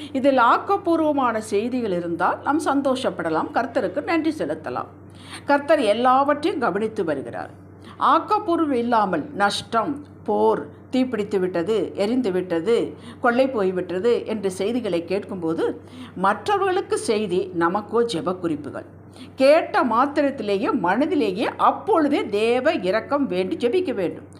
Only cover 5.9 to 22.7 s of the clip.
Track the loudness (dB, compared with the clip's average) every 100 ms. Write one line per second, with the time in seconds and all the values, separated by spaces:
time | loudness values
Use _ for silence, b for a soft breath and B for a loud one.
5.9 | 4 4 4 4 0 0 0 0 0 -2
6.9 | -2 -2 -4 -6 -10 -10 -14 -20 -20 B
7.9 | B 2 2 2 -2 0 0 2 0 2
8.9 | 2 2 -2 -4 0 0 0 -2 -2 -2
9.9 | -4 -10 -10 -2 2 2 2 -4 B -4
10.9 | 0 0 -2 -2 -2 0 0 0 0 -2
11.9 | -2 0 0 0 -2 -2 -2 2 0 0
12.9 | B B B 0 2 2 0 0 -2 -4
13.9 | -2 0 0 -2 -4 -4 -2 -2 -2 -2
14.9 | -4 -2 -4 -4 -6 -4 -2 -2 -4 B
15.9 | B B -2 0 0 0 0 0 -2 -2
16.9 | -2 0 -2 0 -2 -2 0 0 0 0
17.9 | 0 0 -2 -4 -4 -4 -4 -8 -12 -14
18.9 | -18 -20 B B 2 6 6 4 0 2
19.9 | 2 2 2 0 0 -2 0 0 0 2
20.9 | 2 2 2 0 0 -2 2 2 2 2
21.9 | 2 4 2 0 0 2 2 2